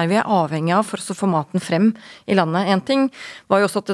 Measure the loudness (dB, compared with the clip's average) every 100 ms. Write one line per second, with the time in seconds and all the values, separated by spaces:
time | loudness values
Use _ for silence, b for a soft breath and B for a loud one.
0 | 2 0 2 0 0 -2 0 0 0 -6
1 | -8 -4 0 0 -2 -6 -2 2 2 0
2 | B B -2 0 2 0 0 0 0 0
3 | 0 B B B 0 2 2 -2 -2